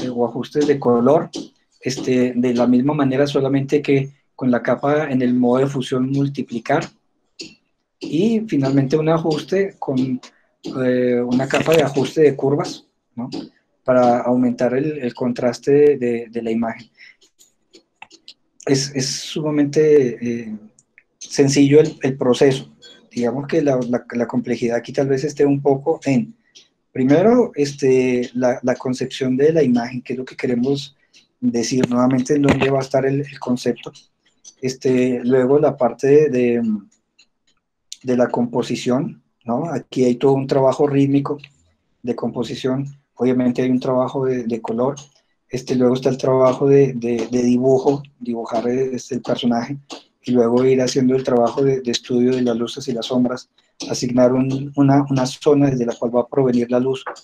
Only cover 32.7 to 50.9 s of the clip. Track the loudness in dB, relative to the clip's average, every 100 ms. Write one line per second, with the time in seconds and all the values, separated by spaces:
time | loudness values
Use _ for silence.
32.7 | 0 0 0 0 -2 -4 -10 -6 -4 -4
33.7 | -6 -10 -20 _ _ _ _ -20 -10 -8
34.7 | -4 0 2 0 0 0 2 4 4 2
35.7 | 2 -2 0 4 6 4 2 2 0 0
36.7 | -4 -8 _ _ _ _ _ _ _ _
37.7 | _ _ -10 -2 0 2 0 -2 -2 -4
38.7 | -4 -2 -2 -2 -10 _ _ -6 -4 -4
39.7 | -8 -6 0 2 2 2 2 0 2 2
40.7 | 2 2 2 2 2 -2 -6 -12 _ _
41.7 | _ _ _ -8 -6 -6 -6 -8 -6 -4
42.7 | -4 -6 -12 _ -4 0 0 0 0 0
43.7 | 0 0 0 -2 -2 -2 -4 -4 -6 -6
44.7 | -4 -4 -4 -14 _ _ _ _ -10 -4
45.7 | 0 2 2 0 -2 0 4 4 4 4
46.7 | 4 4 0 -4 -4 -2 0 2 2 4
47.7 | 2 2 0 -4 _ -8 -8 -6 -4 -2
48.7 | -2 -4 -6 -8 -8 -4 -2 0 -2 -4
49.7 | -8 -14 -20 -20 _ -2 2 2 2 4
50.7 | 2 0